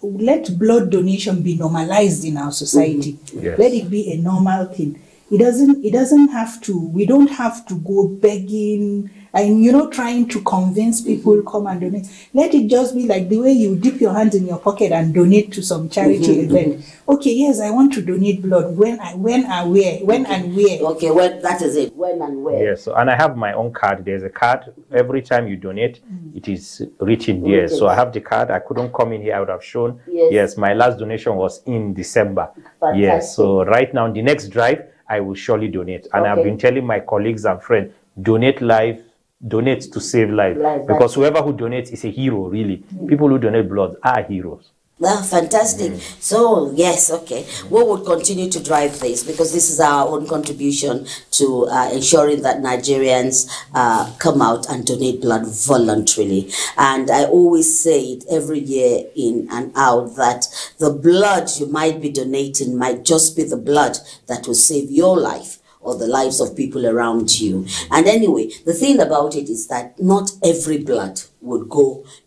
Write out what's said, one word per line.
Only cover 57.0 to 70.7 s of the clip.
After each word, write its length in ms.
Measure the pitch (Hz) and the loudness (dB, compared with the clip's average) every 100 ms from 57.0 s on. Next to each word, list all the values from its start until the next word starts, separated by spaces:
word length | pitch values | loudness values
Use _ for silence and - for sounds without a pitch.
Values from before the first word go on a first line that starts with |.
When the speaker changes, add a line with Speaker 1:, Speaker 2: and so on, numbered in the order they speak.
| 131 | 2
Speaker 2:
I 140 | 127 | 2
always 560 | 143 175 175 165 160 - | 4 4 6 4 2 0
say 200 | 165 147 127 | 2 2 0
it 100 | 127 - | -8 -4
every 300 | 160 147 151 | -4 -2 -6
year 460 | 139 131 127 123 - - | -4 0 2 2 -4 -4
in 320 | 117 117 - | -2 -2 -4
and 220 | 113 127 | -8 -6
out 400 | 135 135 120 120 135 | 0 2 2 0 -2
that 300 | 123 123 - - - - | -2 0 -6 -10 -14 -2
the 120 | 156 | -2
blood 600 | 143 160 180 208 185 - - | 2 4 4 4 2 -2 -6
you 80 | 143 | -6
might 340 | 156 160 156 | -2 -2 -2
be 100 | 143 | -6
donating 680 | 139 127 139 139 135 123 123 | -6 -4 -4 -4 -4 -4 -4
might 260 | 127 120 | -4 -2
just 320 | - 160 160 - | 0 2 2 -2
be 60 | |
the 140 | 151 131 | -4 -4
blood 420 | 139 147 131 - - - - | 0 2 2 -2 -12 -18 -12
that 180 | 120 - | -10 -4
will 80 | |
save 360 | 113 - 147 139 | 0 2 0 -2
your 280 | 143 185 180 | 2 4 4
life 400 | 127 - - - _ _ | 0 -4 -12 -18 _ _
or 160 | - 117 | -8 -6
the 100 | 113 | -2
lives 340 | 123 123 - | -2 0 0
of 160 | 117 - | -2 -4
people 300 | - 135 117 | -6 -2 0
around 540 | 117 117 113 107 - | 0 0 0 0 0
you. 260 | 107 92 95 - - | 0 -4 -6 -10 -2
And 160 | 156 185 | 2 4
anyway, 440 | 226 208 110 110 - | 4 4 2 -2 -6
the 80 | 160 | -4
thing 260 | - 277 269 | 0 2 4
about 340 | 156 151 151 | 4 2 0
it 140 | 151 139 | -4 -6
is 160 | 113 - | -6 -6
that 340 | 123 120 - | -8 -10 -2
not 300 | 185 196 190 - | 2 2 0 -2
every 340 | 175 165 156 | 0 0 0